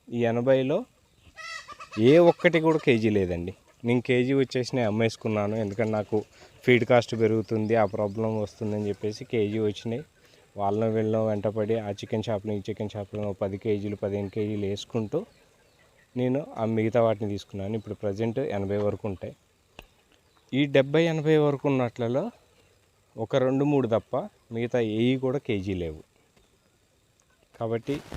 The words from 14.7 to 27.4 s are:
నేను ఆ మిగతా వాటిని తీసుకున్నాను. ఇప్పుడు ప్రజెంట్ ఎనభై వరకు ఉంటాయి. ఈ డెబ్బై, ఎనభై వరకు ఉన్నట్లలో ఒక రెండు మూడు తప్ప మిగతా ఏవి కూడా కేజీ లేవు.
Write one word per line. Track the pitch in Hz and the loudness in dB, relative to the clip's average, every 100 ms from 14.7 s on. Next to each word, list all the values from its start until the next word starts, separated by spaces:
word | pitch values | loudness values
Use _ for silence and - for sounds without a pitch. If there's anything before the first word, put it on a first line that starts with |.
| 101 - 120 107 160 233 _ _ _ _ _ _ _ _ 123 | -6 -6 -6 -4 -6 -6 _ _ _ _ _ _ _ _ -4
నేను | 127 131 185 277 | -2 -2 -4 -4
ఆ | 113 | -2
మిగతా | 110 110 120 | 0 2 4
వాటిని | 113 107 107 | 2 2 -4
తీసుకున్నాను. | 101 - 101 98 110 | -6 -8 -10 -6 -6
ఇప్పుడు | 104 | -8
ప్రజెంట్ | 98 104 98 113 113 | -6 -6 -2 -2 -2
ఎనభై | 135 101 98 104 | -4 -4 -2 0
వరకు | 104 101 107 | -2 -2 -8
ఉంటాయి. | 92 107 - _ _ _ - - _ _ _ _ _ _ | -8 -12 -14 _ _ _ -20 -20 _ _ _ _ _ _
ఈ | 127 143 | 0 4
డెబ్బై, | 139 135 160 | 2 4 2
ఎనభై | 170 160 147 156 | 2 0 2 4
వరకు | 147 139 147 | 4 2 0
ఉన్నట్లలో | 131 120 - 117 131 220 - _ _ _ _ _ _ _ 113 | 0 0 -2 -2 -2 -4 -10 _ _ _ _ _ _ _ -10
ఒక | 113 135 | -2 0
రెండు | 131 135 143 | 2 2 2
మూడు | 143 117 | 2 2
తప్ప | 110 - 131 156 _ _ | 0 0 -6 -6 _ _
మిగతా | 117 120 123 | -6 -2 0
ఏవి | 113 107 123 131 | 0 2 2 2
కూడా | 131 139 | -2 -2
కేజీ | - 104 95 | -2 -4 -2
లేవు. | 92 82 76 - _ _ _ _ _ _ _ _ _ _ _ _ _ | -4 -4 -8 -18 _ _ _ _ _ _ _ _ _ _ _ _ _